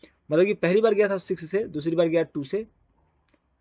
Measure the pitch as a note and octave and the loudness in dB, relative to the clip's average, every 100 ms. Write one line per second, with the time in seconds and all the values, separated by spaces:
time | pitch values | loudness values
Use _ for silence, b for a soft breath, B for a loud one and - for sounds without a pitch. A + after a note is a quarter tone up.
0 | b b - D3+ G3 G3 E3+ G3 A3 G#3 | b b -2 2 2 2 2 4 4 2
1 | G#3 G3 - F3+ D#3+ F#3+ A3+ D3+ D3+ E3 | 2 -2 -4 -8 -4 -4 -4 -6 -2 0
2 | E3+ E3 D#3+ D3+ C#3 G3 A3 _ _ _ | 2 0 -2 -4 -6 -6 -8 _ _ _
3 | _ _ _ _ _ _ | _ _ _ _ _ _